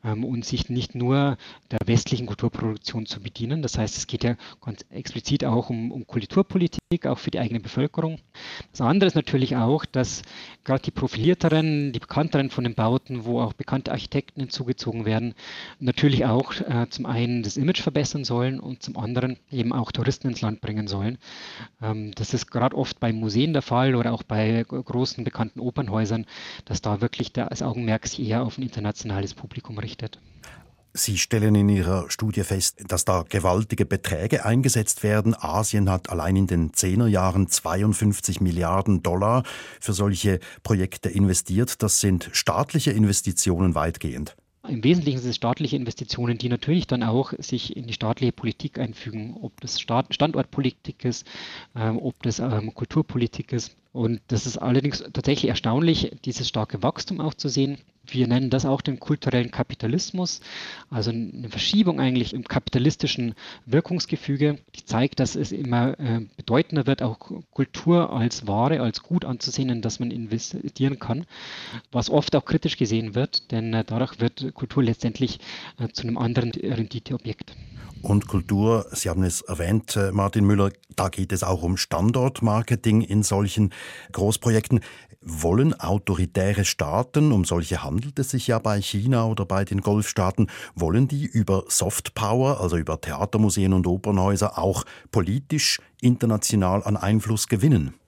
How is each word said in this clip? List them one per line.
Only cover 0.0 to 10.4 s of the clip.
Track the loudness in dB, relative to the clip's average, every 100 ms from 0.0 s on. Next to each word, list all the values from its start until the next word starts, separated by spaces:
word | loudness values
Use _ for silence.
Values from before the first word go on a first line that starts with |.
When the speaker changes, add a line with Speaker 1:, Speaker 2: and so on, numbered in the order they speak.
Speaker 1:
ähm, | -4 -4
und | -2 -4
sich | -4 -6 -2
nicht | -4 -4 -2
nur | 2 4 2 0 -10 -20 _
der | -4 0
westlichen | 0 0 -4 -4
Kulturproduktion | -4 -4 -2 -6 -6 -6 -8 -8
zu | -10
bedienen. | -12 -8 -4 -4
Das | -2 -2
heißt, | -4 -4
es | -6
geht | -2
ja | -2 -2 -8 -14
ganz | -12 -12 -14
explizit | -12 -10 -10 -2 0
auch | 2 0 0
um, | -4 -6
um | -8
Kulturpolitik, | -8 -8 -2 0 0 0 0 -2 _ -2 -2
auch | -2
für | -4
die | -2
eigene | -2 -4
Bevölkerung. | -4 -2 -2 -2 -4 -6 _ -20 -16 -16 -16
Das | -2
andere | 2 6 4
ist |
natürlich | 2 0 0 2
auch, | 2 2 2
dass | 0 -2 -2 -4 -14 -18